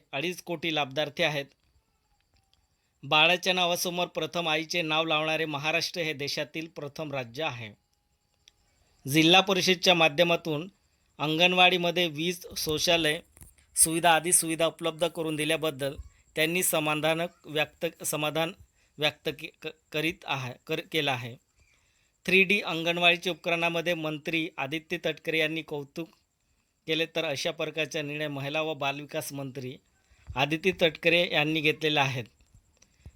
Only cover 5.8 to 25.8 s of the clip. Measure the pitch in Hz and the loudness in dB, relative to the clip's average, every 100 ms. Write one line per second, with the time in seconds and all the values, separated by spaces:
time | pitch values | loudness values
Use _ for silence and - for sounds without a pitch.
5.8 | - 180 156 139 139 - 147 165 165 160 | -2 -4 -4 -4 -6 -6 -6 -8 -10 -10
6.8 | 147 - 156 135 120 117 156 120 110 104 | -12 -10 -8 -8 -8 -6 -8 -8 -14 -18
7.8 | _ _ _ _ _ _ _ _ _ _ | _ _ _ _ _ _ _ _ _ _
8.8 | _ _ 135 151 160 185 190 185 180 180 | _ _ 0 4 6 6 6 2 2 2
9.8 | 190 175 160 147 170 170 165 147 185 _ | 4 4 4 4 2 2 0 -6 -6 _
10.8 | _ _ _ - 147 156 180 180 180 180 | _ _ _ -6 -4 2 4 6 6 6
11.8 | 175 170 175 147 170 175 - - - 151 | 0 0 -2 -2 -4 -4 -10 -8 -4 -2
12.8 | 175 170 156 156 - - - _ _ - | 2 2 2 -2 -8 -20 -20 _ _ 2
13.8 | 165 165 170 160 165 180 165 160 165 156 | 2 6 6 6 4 2 2 0 0 0
14.8 | 165 160 170 170 160 151 151 160 156 135 | -4 0 -2 0 -4 -2 0 0 -2 -2
15.8 | 139 151 - _ _ - 160 175 180 165 | -6 -6 -16 _ _ -2 0 2 0 0
16.8 | 151 151 151 160 175 _ - 151 147 _ | 0 0 0 0 -4 _ -8 -4 -4 _
17.8 | 170 - - 151 151 147 165 202 - _ | -8 -6 -6 -2 -2 0 -4 -6 -20 _
18.8 | _ - 147 - - 139 160 _ 156 - | _ -2 -2 -2 -8 -8 -14 _ -16 -16
19.8 | _ 156 156 185 - 135 127 - - 160 | _ -4 -2 -4 -6 -6 -6 -12 -8 -8
20.8 | - 160 143 127 120 120 _ _ _ _ | -4 -2 -2 -2 -6 -16 _ _ _ _
21.8 | _ _ _ _ - 185 185 208 - 165 | _ _ _ _ 2 4 4 2 0 -2
22.8 | 165 170 175 175 185 160 180 170 170 170 | -2 4 4 4 0 -4 -2 0 0 0
23.8 | 165 170 156 151 147 165 160 - 139 160 | -2 -2 -4 -6 -4 -4 -4 -6 -6 -6
24.8 | - 170 165 151 - 156 156 160 151 147 | -6 -4 -4 -4 -2 0 0 -2 -6 -10